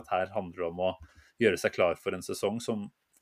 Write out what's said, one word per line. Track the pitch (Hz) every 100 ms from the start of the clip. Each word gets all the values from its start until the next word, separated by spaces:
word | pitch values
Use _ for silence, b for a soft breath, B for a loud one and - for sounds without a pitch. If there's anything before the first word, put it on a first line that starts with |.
at | -
her | 92 98 107
handler | 90 85
det | 85
om | 85 92
å | 90 b b b b
gjøre | 113 87
seg | 104
klar | - 90 82
for | 98
en | 92
sesong | - 98 101 117
som | 120 107 101 - _ _